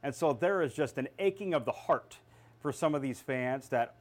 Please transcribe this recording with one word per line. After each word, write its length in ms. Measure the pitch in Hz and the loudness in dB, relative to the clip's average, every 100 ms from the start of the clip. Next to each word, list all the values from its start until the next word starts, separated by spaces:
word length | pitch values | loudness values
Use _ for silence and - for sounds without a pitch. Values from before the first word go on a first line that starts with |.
And 120 | 147 | -6
so 180 | 131 165 | 0 0
there 300 | 131 175 196 | 2 2 2
is 120 | 151 | 0
just 240 | 117 143 - | 0 -2 -2
an 100 | 131 - | -6 0
aching 340 | 196 190 202 | -2 0 -2
of 100 | 160 | 0
the 80 | 117 | 0
heart 460 | - - 135 - - _ - - - | -6 0 0 0 -20 _ -20 -20 -8
for 120 | 147 | -6
some 220 | 131 160 | 0 0
of 80 | 151 | 0
these 180 | 135 120 | -2 -6
fans 480 | - 131 127 135 127 | -4 -2 -2 -4 -2
that 260 | 127 117 - | 0 0 -4